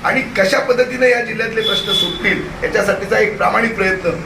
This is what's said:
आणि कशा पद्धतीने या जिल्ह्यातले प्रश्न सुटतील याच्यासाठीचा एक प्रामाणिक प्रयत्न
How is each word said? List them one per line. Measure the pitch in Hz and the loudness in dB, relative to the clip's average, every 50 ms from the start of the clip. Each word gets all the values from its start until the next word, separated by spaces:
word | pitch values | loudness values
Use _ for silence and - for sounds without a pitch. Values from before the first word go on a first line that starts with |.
| - | 0
आणि | - 208 262 247 226 - | 0 0 0 -2 -2 0
कशा | 196 190 190 - 262 | 0 2 2 2 0
पद्धतीने | - 254 247 240 247 - 254 247 254 247 | 2 2 2 2 2 0 2 2 4 4
या | 247 233 | 4 2
जिल्ह्यातले | 226 220 214 214 226 220 226 226 | 0 -4 -4 -4 -4 -2 -2 -2
प्रश्न | 220 - - - - 196 | 0 0 0 0 0 0
सुटतील | 202 - - - - - - 254 - - - - - - - | 0 2 2 0 -2 -2 -2 -2 -2 -2 -4 -6 -6 -6 -6
याच्यासाठीचा | - 220 214 196 196 185 190 196 190 220 214 | -2 0 0 0 0 0 -2 -2 -2 0 2
एक | 214 208 - | 2 0 0
प्रामाणिक | - 196 - 202 220 233 226 - | 0 0 0 2 2 0 0 0
प्रयत्न | 196 196 190 190 185 175 170 160 160 165 | 0 0 0 0 0 0 -2 -2 -4 -6